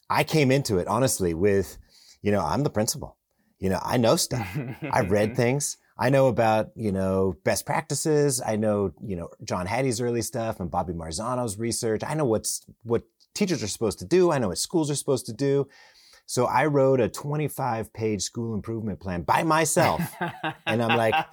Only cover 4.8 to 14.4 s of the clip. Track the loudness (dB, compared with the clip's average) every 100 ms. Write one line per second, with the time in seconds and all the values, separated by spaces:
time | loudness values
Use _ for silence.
4.8 | -2 0 2 2 2 2 2 2 -2 -8
5.8 | _ -2 2 6 4 4 4 4 0 -4
6.8 | -2 0 2 2 2 0 -2 -2 -2 -4
7.8 | -4 -4 0 2 2 0 -2 0 2 2
8.8 | 0 -4 -8 -8 -8 -12 -6 -4 -2 -2
9.8 | 0 -2 -2 -2 -4 -4 -6 -6 -4 -4
10.8 | -4 -6 -8 -8 -4 -4 -4 -4 -6 -2
11.8 | -2 -2 -4 -2 0 0 -2 -8 -12 -16
12.8 | -4 -4 -4 _ _ -4 -2 0 -4 -2
13.8 | -2 -2 0 2 4 2